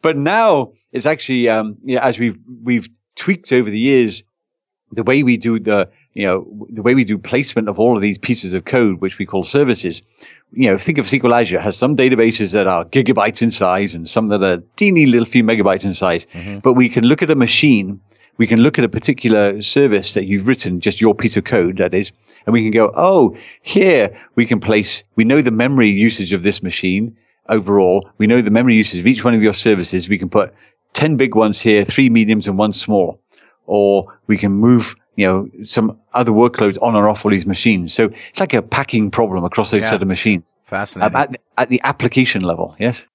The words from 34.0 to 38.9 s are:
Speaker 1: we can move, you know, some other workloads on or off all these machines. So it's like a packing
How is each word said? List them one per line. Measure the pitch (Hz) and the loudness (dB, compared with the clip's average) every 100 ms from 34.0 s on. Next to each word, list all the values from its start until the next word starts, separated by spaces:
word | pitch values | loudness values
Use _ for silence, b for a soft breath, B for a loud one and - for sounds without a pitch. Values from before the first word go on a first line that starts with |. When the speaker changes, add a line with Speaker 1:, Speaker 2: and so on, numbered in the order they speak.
| 95 B - | -2 B -4
Speaker 1:
we | 101 | -2
can | 101 | 0
move, | 98 117 120 113 - _ - | 2 4 4 2 -12 _ -2
you | 95 | 0
know, | 92 98 - | 0 -4 -14
some | 107 - 110 - _ | -4 -2 -2 -4 _
other | 123 120 | -2 2
workloads | 107 120 120 104 - | 4 2 2 0 0
on | 120 110 | 0 2
or | 104 | 2
off | 104 104 | 0 0
all | |
these | 101 87 | 0 -2
machines. | 90 117 98 85 | -2 0 0 -2
So | - 110 B B | -2 -2 B B
it's | - | -6
like | 190 | -2
a | 120 | -2
packing | - - 139 | -2 -6 -2